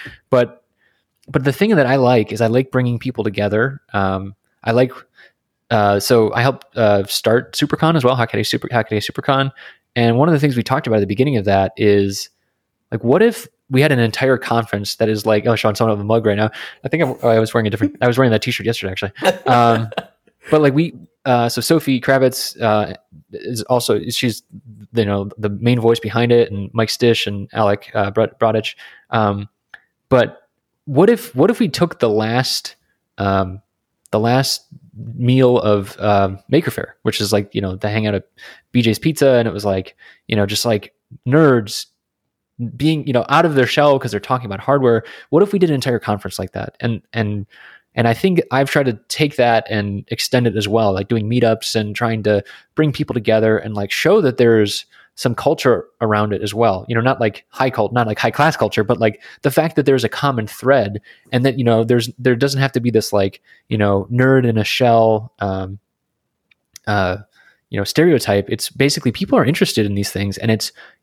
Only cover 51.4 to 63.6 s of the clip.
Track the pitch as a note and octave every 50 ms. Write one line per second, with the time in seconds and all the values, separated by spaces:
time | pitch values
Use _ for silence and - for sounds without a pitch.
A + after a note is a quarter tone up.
51.4 | A#2+ A2+ A2 A2 - - - A2+ G#2+ G#2 G#2 - A#2+ A2+ A2+ A2 G2+ G#2+ G#2 G2+
52.4 | - - - - _ _ - - D#3 D3 C3 - D3+ - A#2 A#2+ G#2 A2+ A2 A2
53.4 | A2 A2 A2 G#2 A2+ A2+ G#2+ G#2 G2+ G2 - - - D#3+ G3+ A3+ F3 B2+ B2 -
54.4 | B2 A#2 A2+ A2 G#2 G2+ G2 - - _ _ _ _ _ _ - - B2+ A#2 -
55.4 | - C#3+ E3 - - C3 A2+ F2 - - _ - A#2 A2 G#2+ G#2 G#2 G#2 G#2 -
56.4 | - G#2 G2 A2+ A#2 A2 F#2+ F#2 - - A#2+ A2+ A2+ B2+ B2 - A#2 G#2+ G#2 -
57.4 | - _ - - C3 C3 - - G#2+ G2 A#2 A2 G2+ G#2+ G#2+ - - A#2 - -
58.4 | D3 D#3+ - - A#2 G#2 - A#2 G#2+ G#2+ B2 - A#2 G#2+ G#2 - - - - -
59.4 | - D3 C3 D#3+ D#3 E3 - - C3+ C#3 C3+ B2+ A#2 A2 - - - C#3+ C3 A#2
60.4 | G#2+ G2+ - - A#2+ B2+ C#3 C3 G#2 G2+ G2+ G#2 - - - _ _ - - B2
61.4 | B2 C#3 B2 C3+ B2 A#2 A2+ A2+ A2+ A#2 B2 A#2+ A2+ B2 - - A#2+ B2+ B2 A#2
62.4 | C#3+ C#3 C3 C3+ C3+ C3+ - B2 A#2 A#2+ A2 A2 - - - G#2 G2 G2 - -
63.4 | _ _ _ _